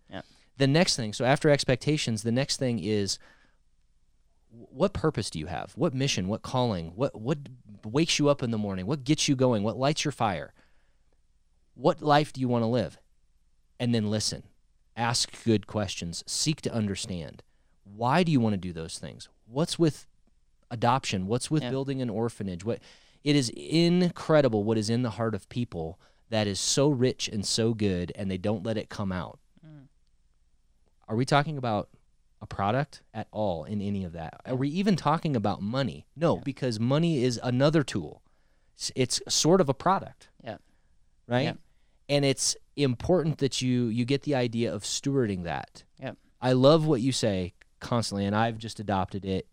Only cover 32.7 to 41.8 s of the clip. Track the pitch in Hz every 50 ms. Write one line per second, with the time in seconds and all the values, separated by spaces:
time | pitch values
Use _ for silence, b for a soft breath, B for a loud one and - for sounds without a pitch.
32.7 | 110 131 147 - - - _ _ - 110 107 - - 104 107 101 87 80 76 76
33.7 | 107 104 98 101 101 98 95 87 82 82 80 78 - - - - 127 127 139 143
34.7 | 147 185 202 214 202 143 - 151 151 165 - 170 143 120 98 104 95 - 92 101
35.7 | 117 131 139 110 69 73 - _ - - 165 165 117 87 - 143 127 - - 127
36.7 | 117 107 117 123 139 151 170 170 165 135 117 127 120 110 - 127 123 123 135 156
37.7 | 156 165 143 - - 110 78 71 - - _ _ _ _ _ _ _ _ _ _
38.7 | _ - - - - - 127 120 - - - - - - - 151 175 196 180 135
39.7 | 135 - - 170 190 190 117 - - _ - - _ _ - 123 104 - _ _
40.7 | _ _ _ _ _ _ _ _ _ _ _ - 120 123 135 - - - - _
41.7 | _ _